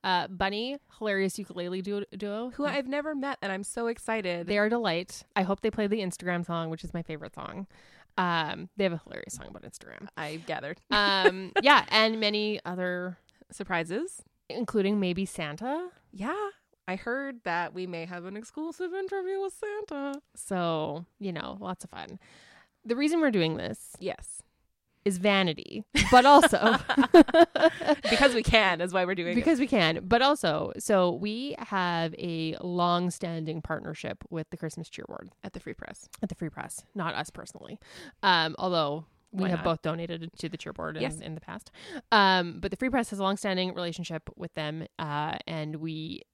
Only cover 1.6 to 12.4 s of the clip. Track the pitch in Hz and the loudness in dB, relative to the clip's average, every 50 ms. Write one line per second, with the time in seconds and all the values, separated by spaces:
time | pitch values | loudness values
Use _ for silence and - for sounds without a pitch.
1.6 | 175 180 180 190 180 202 202 202 202 _ - 190 208 202 202 220 240 254 240 - | -6 -6 -6 -6 -6 -4 -6 -6 -6 _ -10 -10 -8 -8 -6 -6 -8 -8 -6 -4
2.6 | 285 294 247 285 262 254 277 294 285 311 311 277 262 277 262 _ - 196 190 190 | -4 -2 -2 -2 -4 -2 -4 -4 -4 -4 -6 -4 -4 -6 -6 _ -6 -6 -4 -6
3.6 | 202 - - 233 233 233 233 - - - 226 220 190 180 175 170 170 190 208 208 | -6 -8 -6 -4 -4 -4 -4 -4 -4 -4 -4 -2 -2 -2 -4 -4 -2 0 2 2
4.6 | 208 214 233 240 226 190 165 170 185 - - - - _ _ 208 185 180 202 - | 4 4 2 2 0 0 0 -2 -4 -8 -14 -18 -18 _ _ 0 2 2 0 0
5.6 | - 220 - - 214 202 208 226 196 180 - - 180 180 175 175 170 - 170 165 | 0 -2 0 0 0 0 0 0 -2 -4 -6 -4 -4 -4 -2 -2 -2 -2 -4 -4
6.6 | 165 160 165 160 - 170 - 170 160 - 156 147 - - _ - - - - 190 | -2 -4 -6 -8 -8 -8 -8 -8 -8 -8 -10 -10 -12 -14 _ -12 -12 -12 -10 -12
7.6 | 196 _ - - - - - - - _ _ - 185 175 170 165 156 151 - - | -12 _ -16 -20 -20 -20 -20 -20 -20 _ _ -2 0 0 0 0 -2 -2 -6 -8
8.6 | 180 185 _ 208 196 185 170 160 _ - - - - - - - - - - - | -10 -12 _ 0 0 0 0 -2 _ -12 -14 -14 -12 -14 -14 -14 -14 -16 -16 -18
9.6 | - - - - - - - - - - _ - 156 147 156 160 165 - 160 - | -18 -18 -20 -20 -20 -20 -18 -18 -18 -16 _ -10 -10 -8 -10 -10 -8 -6 -8 -6
10.6 | 139 143 180 _ _ _ 202 208 202 202 196 190 185 208 185 190 190 180 - 196 | -6 -10 -12 _ _ _ 2 4 4 4 4 6 4 4 4 4 -10 -2 -2 2
11.6 | 214 277 294 226 - - - 220 220 226 226 220 220 208 214 214 | 6 8 6 6 6 4 4 4 4 4 2 0 -2 0 0 0